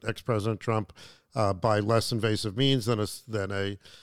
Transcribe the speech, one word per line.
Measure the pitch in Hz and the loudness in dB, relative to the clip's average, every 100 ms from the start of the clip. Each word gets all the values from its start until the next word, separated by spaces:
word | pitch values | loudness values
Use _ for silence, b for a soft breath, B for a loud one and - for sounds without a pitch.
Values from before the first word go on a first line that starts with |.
| 117 | -8
ex-President | - - 110 110 107 | -6 -2 -2 -2 -2
Trump, | - 110 101 b b b b | -2 -2 -2 b b b b
uh, | 117 101 | 0 0
by | 92 117 104 | 2 2 2
less | 104 113 - | 4 2 2
invasive | 117 110 107 107 101 | 0 0 0 -2 0
means | 135 135 107 | 2 2 2
than | 110 | 0
a | |
s-, | 104 - - | -2 -6 -6
than | 107 98 | -4 -2
a, | 98 98 101 b b | -2 -2 -6 b b